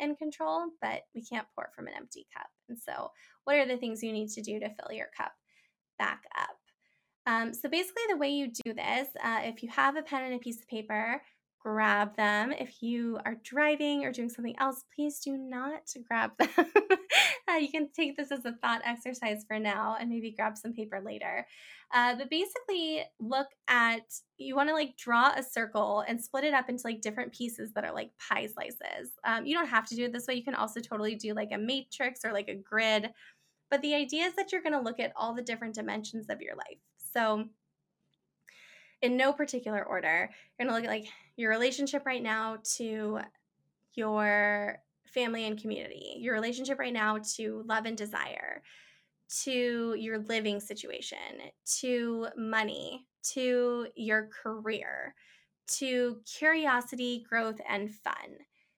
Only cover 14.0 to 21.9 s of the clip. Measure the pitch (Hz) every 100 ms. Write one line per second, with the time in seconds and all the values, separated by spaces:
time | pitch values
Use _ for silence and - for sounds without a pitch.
14 | 277 254 233 233 233 233 262 254 - -
15 | 294 285 277 269 262 247 269 311 - 254
16 | 233 226 226 - 262 - - 415 415 370
17 | - 698 807 - - 330 285 311 294 -
18 | 302 285 277 277 233 233 240 226 233 233
19 | 247 247 226 208 214 214 214 196 208 226
20 | 233 233 226 220 220 214 226 233 214 196
21 | 208 214 202 233 - - - - -